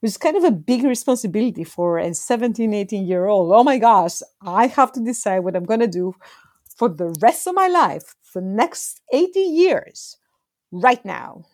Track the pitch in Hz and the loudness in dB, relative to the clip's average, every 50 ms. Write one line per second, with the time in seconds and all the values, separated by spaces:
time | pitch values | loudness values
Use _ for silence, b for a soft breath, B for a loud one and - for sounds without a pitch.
0 | - 226 196 - - 330 311 392 349 359 233 170 151 - 247 254 240 285 254 233 | -4 -4 -6 -2 -2 0 0 2 2 2 2 0 0 -2 -2 2 2 0 0 0
1 | - - 254 247 - 208 170 208 220 254 - - 165 - - - 175 175 170 165 | 0 -2 -2 -2 -2 -4 -2 -2 -2 -2 -2 -6 -10 -12 -6 -4 -2 -2 0 -2
2 | 170 170 170 156 - - 240 240 226 247 226 - 226 220 208 208 196 190 - 202 | -2 -4 -6 -8 -4 -2 -2 0 0 -2 -2 0 -2 -2 0 -2 -4 -4 -4 -6
3 | 190 175 185 180 180 196 208 196 185 170 185 220 240 277 277 262 214 233 226 202 | -4 -2 -2 0 0 2 2 2 4 6 6 6 6 6 2 4 4 6 6 6
4 | 180 170 170 - - - _ _ - 196 175 196 233 254 - - 269 254 - 262 | 4 2 -2 -8 -14 -16 _ _ -14 -4 0 2 2 2 4 2 2 2 2 -6
5 | 226 226 254 - - 214 190 185 180 185 180 180 175 175 220 226 233 226 175 175 | -6 -6 -6 -4 -4 -2 -2 -2 -2 -2 -4 -4 -4 -2 -2 0 0 -2 -2 -2
6 | 180 185 185 _ b b b b b b b b b _ - _ 233 233 170 151 | -4 -4 -6 _ b b b b b b b b b _ -8 _ -2 -2 -2 -2
7 | 180 170 165 156 160 226 339 - - 370 370 381 381 370 359 349 302 190 143 151 | -6 -6 -6 2 2 2 2 2 -6 -4 0 2 2 2 4 2 2 2 0 -6
8 | - - - _ _ _ _ 190 180 190 190 208 240 240 - - - - - - | -12 -16 -20 _ _ _ _ -8 -8 -6 -2 -2 -2 -2 -2 -10 -12 -12 -14 -16
9 | _ _ - 262 339 370 370 392 392 370 311 320 349 381 294 - - - - - | _ _ 0 0 0 2 0 -2 -2 0 2 4 4 4 4 0 -4 -8 -20 -20
10 | - - - _ _ _ _ _ _ _ _ _ _ _ - 180 175 254 247 247 | -20 -20 -20 _ _ _ _ _ _ _ _ _ _ _ -14 0 2 2 2 2
11 | _ 196 - - - - - - 170 _ | _ -10 -10 -10 -12 -14 -18 -20 -20 _